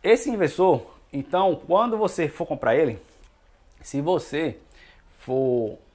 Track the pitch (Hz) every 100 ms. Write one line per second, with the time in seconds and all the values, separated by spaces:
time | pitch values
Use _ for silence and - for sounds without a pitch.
0 | 180 226 - 220 156 - 185 131 - -
1 | _ 139 135 180 190 147 - 185 240 220
2 | 202 196 156 - 170 139 110 127 151 104
3 | - - - _ _ _ _ - - 139
4 | 151 175 - 147 160 - - - - -
5 | _ _ - 131 131 123 110 - _